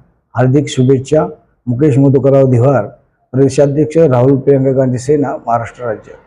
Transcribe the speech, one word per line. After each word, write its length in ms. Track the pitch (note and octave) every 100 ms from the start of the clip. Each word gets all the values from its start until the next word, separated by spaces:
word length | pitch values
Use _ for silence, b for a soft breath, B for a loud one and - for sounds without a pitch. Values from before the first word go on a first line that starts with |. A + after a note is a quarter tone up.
| _ _ _ A#2+
हार्दिक 320 | B2+ C#3+ D3
शुभेच्छा. 580 | - B2+ C#3 - D#3 D#3+ - _ _ B2
मुकेश 300 | A#2+ D3+ B2+
मधुकरराव 540 | C#3 C3 C3+ C#3 C3+
दिवार, 340 | B2 C3 B2 G#2 - _ _ _
प्रदेशाध्यक्ष, 680 | B2+ C#3 D3 C#3 C#3+ D3+ D#3+
राहुल 380 | D#3+ B2+ C3 C3+
प्रियंका 360 | C3+ C3+ C3+
गांधी 260 | C3+ C3 B2
सेना, 400 | D3 D3 C3+ D#3 A#2
महाराष्ट्र 380 | A#2 A2+ - A#2+
राज्य. 260 | G#2 - -